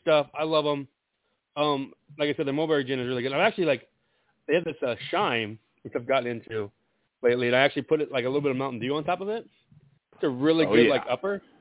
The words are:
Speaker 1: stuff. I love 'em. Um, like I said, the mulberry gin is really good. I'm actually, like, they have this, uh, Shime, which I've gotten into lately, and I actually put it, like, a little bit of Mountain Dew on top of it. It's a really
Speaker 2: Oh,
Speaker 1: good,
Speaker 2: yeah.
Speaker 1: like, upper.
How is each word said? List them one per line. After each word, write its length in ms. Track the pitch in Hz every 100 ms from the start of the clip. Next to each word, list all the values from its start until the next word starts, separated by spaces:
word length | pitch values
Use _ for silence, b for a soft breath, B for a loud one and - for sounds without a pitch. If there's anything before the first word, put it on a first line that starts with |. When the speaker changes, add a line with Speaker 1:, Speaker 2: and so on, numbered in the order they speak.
Speaker 1:
stuff. 260 | - 156 139 139
I 80 |
love 240 | 160 156 147
'em. 200 | 143 139 _ _ _ _ _ _ -
Um, 360 | 151 139 135 - _ 147
like 120 | 151
I 40 |
said, 120 | 165 143
the 80 |
mulberry 300 | 139 160 151
gin 160 | 127 131
is 80 | 123
really 160 | 127
good. 80 | 127
I'm 80 | 139
actually, 260 | 208 214 165
like, 220 | 127 - _ _ _ _ _ -
they 80 | 160
have 100 | 165
this, 100 | 147
uh, 120 | 131 113 -
Shime, 480 | 170 202 117 107 110 _ _
which 100 | 117 127
I've 100 | 120
gotten 220 | 135 120
into 420 | 117 - 110 101 _ _ _ _ _
lately, 260 | 123 123 123
and 80 | 123
I 60 |
actually 220 | 139 143
put 180 | 127 156
it, 100 | 147
like, 140 | 135 123
a 20 |
little 140 | 143
bit 100 | 143
of 60 | 131
Mountain 220 | 135 120
Dew 160 | 123 147
on 80 |
top 180 | 156 180
of 80 | 196
it. 180 | 220 - _ _ _ _ _ _
It's 100 | _
a 60 | 165
really 360 | 127 147 165 156
Speaker 2:
Oh, 100 | 110
Speaker 1:
good, 100 | 117
Speaker 2:
yeah. 60 |
Speaker 1:
like, 140 | 135 -
upper. 320 | 123 190 202 - _